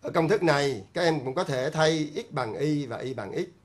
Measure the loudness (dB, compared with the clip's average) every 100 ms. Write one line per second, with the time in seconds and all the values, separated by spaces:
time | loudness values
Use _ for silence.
0 | -2 0 2 4 4 4 2 -2 -6 0
1 | 2 2 -2 -2 -2 0 -2 2 2 4
2 | -2 -6 -6 -4 -4 -2 0 0 -2 -6
3 | -6 -8 -6 -6 -6 _